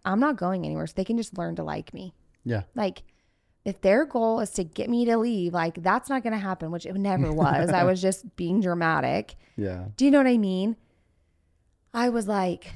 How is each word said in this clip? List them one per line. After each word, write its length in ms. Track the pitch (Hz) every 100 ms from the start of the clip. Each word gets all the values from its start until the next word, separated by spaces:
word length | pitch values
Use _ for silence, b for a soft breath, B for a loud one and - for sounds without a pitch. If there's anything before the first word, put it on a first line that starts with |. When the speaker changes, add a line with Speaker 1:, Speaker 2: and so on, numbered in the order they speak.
| 190
Speaker 1:
"I'm 140 | 196
not 160 | 285 262
going 280 | 175 185 156
anywhere, 220 | 156 156
so 60 | -
they 80 | 190
can 120 | 233
just 200 | 220 -
learn 180 | 170 165
to 60 |
like 300 | 156 151 -
me." 200 | - 185 - _ _ -
Speaker 2:
Yeah. 180 | 113 95 -
Speaker 1:
Like, 280 | 101 - - _ _ _ _ _ -
if 160 | 190
their 240 | 190 214 302
goal 340 | 247 226 220
is 120 | 214
to 120 | -
get 260 | 165 - 214
me 140 | 240 233
to 120 | 226
leave, 360 | 233 214 175
like, 300 | 175 165 170
that's 260 | 175 226 -
not 140 | 262
gonna 140 | 226 220
happen, 320 | 190 185 160
which 140 | 170 -
it 100 | 190
never 380 | 196 185 156
was. 360 | 156 143 139 175
I 140 | 190
Speaker 2:
<laughs> 80 | 175
Speaker 1:
was 100 | 185
just 360 | 190 190 226 -
being 240 | 175 190
dramatic. 720 | 180 175 160 160 127 165 214 - b b
Speaker 2:
Yeah. 320 | 101 90 95 104
Speaker 1:
Do 80 | 285
you 60 |
know 80 | 285
what 80 | 262
I 100 | 240
mean? 400 | 202 185 202 226 _ _ _ _ _ _ _ _ _ _ _
I 140 | 226 247
was 180 | 233 202
like, 440 | 202 185 170 -